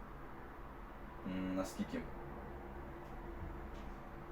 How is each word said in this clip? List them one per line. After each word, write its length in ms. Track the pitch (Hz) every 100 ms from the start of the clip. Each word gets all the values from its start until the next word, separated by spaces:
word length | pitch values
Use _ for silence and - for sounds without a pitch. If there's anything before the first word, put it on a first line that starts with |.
| - - - - - - - - - - - - -
м, 280 | - 190 185
на 100 | 190
скільки? 360 | - 208 - - - - - - - - - - - - - - - - - - - - - - - -